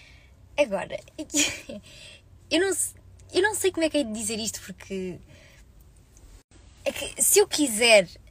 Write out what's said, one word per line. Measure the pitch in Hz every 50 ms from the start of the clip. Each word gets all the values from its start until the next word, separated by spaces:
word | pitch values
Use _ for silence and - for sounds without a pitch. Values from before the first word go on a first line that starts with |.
| - - - - - - - - - - - -
Agora, | 294 214 196 185 - - - - - - -
<laughs> | - 302 - - 294 294 - - - - - 233 208 - - - - - - - - - - - - - -
eu | 285 320
não | 381 381 359
se-, | - - - - - - - - - - - -
eu | 359 381
não | 440 415
sei | - - 381
como | 359 330 320
é | 311
que | - 294
hei | 269
de | 220 214
dizer | 226 226 202 226 208
isto, | 226 208 - -
porque | - - 185 - - - 196 190 185 185 170 - - - - - - - - - - - - - - - - - - _ - - - - - - - _ - - - - - - -
é | 277 -
que | - 285 294 - - -
se | - - 403
eu | 403 -
quiser | - - 294 254 214 208 240 233 220 202 180 - - - - -